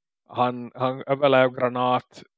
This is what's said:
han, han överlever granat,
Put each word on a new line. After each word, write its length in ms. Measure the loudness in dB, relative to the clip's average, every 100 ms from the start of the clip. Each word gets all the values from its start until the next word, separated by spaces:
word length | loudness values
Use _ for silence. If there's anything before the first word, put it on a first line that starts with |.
| _ _ _
han, 440 | -2 -2 -2 -10
han 280 | -4 -4 -4 -4
överlever 420 | 0 4 4 4
granat, 760 | 2 -2 0 0 0 -4 -20 -20